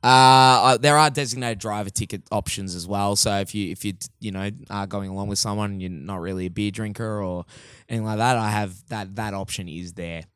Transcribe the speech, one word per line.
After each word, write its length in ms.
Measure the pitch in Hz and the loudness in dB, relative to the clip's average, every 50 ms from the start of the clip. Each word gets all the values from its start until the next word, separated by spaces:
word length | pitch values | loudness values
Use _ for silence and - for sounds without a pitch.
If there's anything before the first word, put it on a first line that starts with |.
| - | 6
Uh, 20 | |
uh, 680 | 123 127 131 131 131 131 131 131 131 127 123 95 127 131 | 8 8 10 10 10 10 10 8 8 6 6 6 4 4
there 200 | 113 120 147 147 | 4 4 4 6
are 140 | 147 156 151 | 6 4 4
designated 480 | 135 147 143 123 113 127 127 120 113 98 | 2 0 -4 -4 -4 -6 -4 -4 -6 -4
driver 320 | - 110 104 104 104 98 | -6 -6 -4 -4 -6 -6
ticket 320 | - - 110 92 - 98 - _ | -6 -6 -6 -6 -8 -12 -10 _
options 460 | - 104 98 - - - 98 95 87 | -4 -4 -2 -4 -6 -6 -8 -8 -8
as 100 | 90 82 | -10 -8
well. 300 | 90 104 98 101 101 101 | -6 -4 -2 0 0 0
So 200 | 98 - 110 101 101 | 0 0 0 0 -2
if 120 | 98 - - | -2 -4 -4
you, 200 | 107 101 87 87 | -6 -6 -6 -6
if 120 | - - | -6 -6
you, 100 | 104 95 - - - _ _ | -8 -8 -8 -12 -16 _ _
you 100 | - 107 | -12 -10
know, 180 | 95 95 95 101 104 - 98 _ | -8 -6 -6 -8 -8 -10 -14 _
are 160 | 101 101 98 | -8 -8 -8
going 240 | 98 98 101 98 95 | -6 -6 -6 -6 -6
along 160 | 95 98 101 | -8 -6 -6
with 140 | 101 101 98 | -4 -2 -2
someone 320 | - 110 101 104 107 101 101 | -2 -2 -2 -4 -4 -4 -4
and 80 | 95 92 | -6 -8
you're 80 | 92 | -8
not 300 | 90 76 67 87 101 92 | -10 -10 -10 -10 -8 -8
really 260 | 82 92 95 92 92 | -6 -6 -6 -4 -6
a 40 | 92 | -6
beer 200 | 87 101 104 104 | -4 -4 -4 -4
drinker 500 | 95 - 110 104 104 - 117 110 107 104 | -4 -6 -8 -8 -8 -8 -8 -6 -6 -6
or 240 | 98 92 90 90 87 _ - - - - - - _ _ | -6 -6 -6 -8 -10 _ -18 -20 -20 -20 -20 -20 _ _
anything 180 | 120 113 107 | -6 -6 -4
like 120 | 110 107 107 | -4 -2 2
that, 180 | 113 123 131 | 2 4 4
I 140 | 120 110 107 | 2 2 0
have 240 | 107 104 104 95 90 95 - _ | -2 -2 -2 -4 -8 -14 -14 _
that, 260 | 113 107 101 95 98 | -10 -10 -10 -10 -8
that 180 | 107 110 107 98 | -8 -8 -6 -6
option 340 | 98 95 92 - - 95 87 | -8 -8 -8 -8 -10 -10 -10
is 260 | 76 82 90 87 85 | -10 -12 -12 -12 -12
there. 280 | 90 87 85 85 82 80 _ _ | -12 -10 -10 -10 -12 -14 _ _